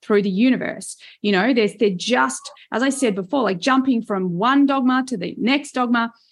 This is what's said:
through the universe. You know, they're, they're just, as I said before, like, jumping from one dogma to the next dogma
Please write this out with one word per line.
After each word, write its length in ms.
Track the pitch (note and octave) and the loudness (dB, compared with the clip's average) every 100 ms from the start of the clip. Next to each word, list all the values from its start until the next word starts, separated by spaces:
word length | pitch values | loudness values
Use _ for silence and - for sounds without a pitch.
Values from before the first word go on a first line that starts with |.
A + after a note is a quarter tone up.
through 200 | - G#3 | 0 2
the 60 | G3+ | 2
universe. 680 | F#3 B3+ B3+ - - - - - - | 2 2 2 -2 -8 -12 -16 -20 -6
You 120 | G#3 | 0
know, 200 | G3 A3 | 2 2
they're, 160 | A#3+ G#3 G3+ | 2 0 2
they're 120 | G#3 | 0
just, 520 | F3+ G3 B3 C4 - - - - | 0 -2 0 0 -2 -12 -20 -8
as 100 | A3 | -2
I 80 | C4+ | -2
said 260 | C#4 B3 G3 | 0 -2 -2
before, 280 | F#3+ C#4+ | -4 -2
like, 160 | G#3+ F#3 | -2 -2
jumping 420 | A3 C4 C4 A#3 | 0 2 2 0
from 320 | A3+ G3+ F#3 | -2 -4 -2
one 320 | E3+ A3+ C#4 C#4 | -2 2 4 4
dogma 380 | C4+ B3+ B3+ C4 | 2 2 0 -2
to 100 | G#3+ | -6
the 180 | F3+ - | -8 -4
next 360 | G#3+ C#4+ C#4+ | -2 -2 -2
dogma 380 | - B3 A#3+ A#3 - _ | -4 -2 0 -2 -8 _